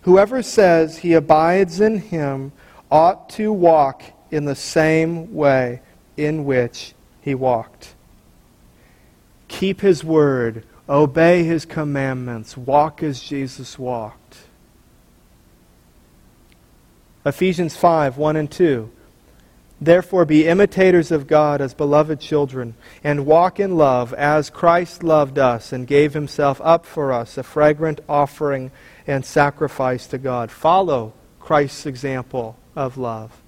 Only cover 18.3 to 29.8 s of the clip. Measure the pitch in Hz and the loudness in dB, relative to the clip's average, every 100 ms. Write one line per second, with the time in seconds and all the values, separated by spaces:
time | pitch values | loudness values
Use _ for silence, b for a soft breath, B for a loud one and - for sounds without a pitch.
18.3 | 156 147 - 175 131 110 _ _ _ _ | -2 -4 0 0 0 -6 _ _ _ _
19.3 | b b b _ _ 151 175 175 190 160 | b b b _ _ 2 2 4 0 2
20.3 | 151 156 180 202 - 190 180 156 160 135 | 4 4 2 2 2 4 4 2 -4 2
21.3 | 151 151 147 135 - 147 147 151 151 - | 2 2 0 -4 -4 0 2 2 -4 -4
22.3 | 151 143 131 120 113 B B 147 143 143 | -2 -2 -6 -12 -14 B B -4 -4 2
23.3 | 156 180 180 202 175 143 127 120 - 147 | 4 4 0 -2 2 2 2 -2 -2 0
24.3 | 151 143 - 170 170 175 - 165 156 139 | 0 -2 0 2 2 0 -8 0 2 2
25.3 | 139 131 139 - 131 127 143 151 151 143 | 0 0 0 -8 -12 0 2 2 -2 -8
26.3 | - 143 135 160 170 - - 139 123 117 | -2 -2 0 2 0 0 -6 -4 -4 -6
27.3 | - 127 - 151 151 160 151 - 147 143 | -12 -8 2 2 2 -4 -6 -4 -2 -2
28.3 | - 151 135 131 b b b - 139 127 | -2 -4 -4 -8 b b b -6 -6 -2
29.3 | - 143 - 143 - | 0 0 0 -8 -4